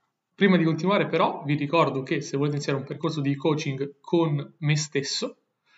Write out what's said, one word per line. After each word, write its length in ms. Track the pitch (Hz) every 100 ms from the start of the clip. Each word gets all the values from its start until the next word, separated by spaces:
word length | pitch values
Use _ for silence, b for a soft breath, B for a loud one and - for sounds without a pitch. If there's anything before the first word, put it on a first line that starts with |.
| _ _ _
Prima 220 | - 196 175
di 60 |
continuare 440 | 156 151 175 202 202
però 360 | 165 226 -
vi 120 | 143 147
ricordo 480 | 143 170 143 135
che 180 | 131 151
se 160 | 139 139
volete 200 | 147 143
iniziare 200 | 147 135
un 80 | -
percorso 340 | 147 165 156
di 160 | 139 139
coaching 600 | 165 151 147 131 143 -
con 540 | - 170 165 147 139 -
me 160 | 147 151
stesso 640 | - 139 139 - 269 - _ _ b